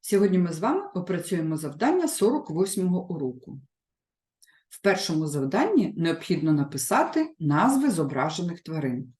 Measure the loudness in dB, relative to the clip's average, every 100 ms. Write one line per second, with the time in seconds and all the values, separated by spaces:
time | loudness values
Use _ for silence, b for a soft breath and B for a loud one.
0 | 2 2 4 4 0 -2 -2 -2 -4 -8
1 | -4 -6 -2 -2 -2 -4 -6 -2 2 2
2 | 0 2 0 0 -4 -2 -2 0 0 0
3 | -2 -6 -6 -6 -16 -18 -18 _ _ _
4 | _ _ _ _ b b b -2 0 2
5 | 0 -2 0 -2 0 0 4 4 2 0
6 | -2 -2 -2 0 2 2 2 -4 0 2
7 | 2 0 -2 -2 0 4 4 4 2 2
8 | 0 0 -2 -2 -6 -6 -8 -4 -4 -4
9 | -8